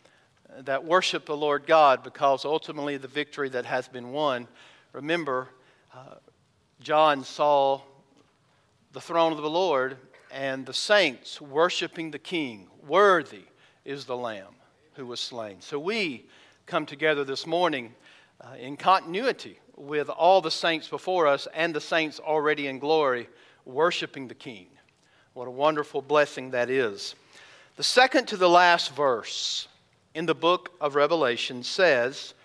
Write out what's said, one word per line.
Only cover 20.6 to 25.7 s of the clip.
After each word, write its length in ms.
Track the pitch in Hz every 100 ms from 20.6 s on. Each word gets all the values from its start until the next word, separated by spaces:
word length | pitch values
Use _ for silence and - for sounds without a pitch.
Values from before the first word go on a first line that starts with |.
| 175 156 -
before 400 | 143 - 185 151
us 200 | 139 -
and 220 | 160 170 147
the 60 |
saints 380 | - 170 156 -
already 460 | 156 151 147 151 139
in 140 | 135
glory 500 | 143 160 143 120 117 _ _ _
worshiping 640 | - 127 170 - 165 139 127
the 60 |
King. 360 | - 147 104 90 90 _ _ _ _ _ 131
What 120 | 123
a 40 |
wonderful 500 | 127 147